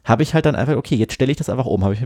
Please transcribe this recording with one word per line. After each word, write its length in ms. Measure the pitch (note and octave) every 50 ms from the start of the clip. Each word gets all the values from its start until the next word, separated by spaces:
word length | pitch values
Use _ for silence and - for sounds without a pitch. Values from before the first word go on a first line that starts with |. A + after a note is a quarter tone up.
| _
habe 180 | - A2+ A#2 D3+
ich 120 | - -
halt 100 | D#3+ D#3
dann 100 | D3+ -
einfach, 220 | - A2+ D3 D3+
okay, 180 | - - - -
jetzt 200 | A2+ A2 - -
stelle 160 | - B2+ B2+
ich 80 | D3 -
das 100 | D#3 -
einfach 160 | - B2 C3
um. 180 | - A#2 G2 F#2+
Habe 120 | G2 G2+
ich 60 | G#2+ B2+